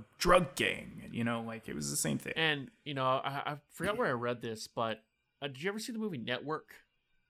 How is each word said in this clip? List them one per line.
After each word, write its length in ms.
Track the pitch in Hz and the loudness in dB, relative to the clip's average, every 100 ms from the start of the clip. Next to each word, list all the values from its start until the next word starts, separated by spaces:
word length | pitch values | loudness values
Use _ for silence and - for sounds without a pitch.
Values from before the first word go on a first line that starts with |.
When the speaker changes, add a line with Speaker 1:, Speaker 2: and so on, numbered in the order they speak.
| 113 - | -8 0
Speaker 1:
drug 380 | 175 180 175 - | 8 8 8 2
gang. 540 | 104 95 - - - | 0 0 -4 -12 -8
You 140 | 120 117 | -2 0
know, 160 | 117 | -2
like, 260 | 113 113 - | -4 -8 -8
it 80 | 143 | -6
was 140 | 147 | -2
the 60 | 143 | 0
same 220 | 160 139 | 0 0
thing. 120 | - - | -2 0
Speaker 2:
And, 340 | 160 143 127 - - | 2 0 -4 -12 -8
you 80 | |
know, 120 | 139 131 | 0 4
I, 360 | 131 - 143 - | 4 2 -4 -4
I 120 | 143 - | -6 -8
forgot 240 | - 175 214 | -6 -2 2
where 100 | 220 | 2
I 40 | |
read 300 | 123 120 120 | 2 0 -2
this, 260 | 117 110 - | -4 -6 -6
but, 360 | - 113 110 - _ _ - | -2 0 -2 -8 _ _ -8
uh, 60 | 143 | -8
did 140 | 131 | -4
you 80 | 175 | -4
ever 100 | 214 | -4
see 120 | 220 | -4
the 80 | 220 | -4
movie 180 | 214 147 | -4 -4
Network? 560 | 110 123 139 156 - - _ _ _ _ _ | -2 -4 -2 -6 -6 -20 _ _ _ _ _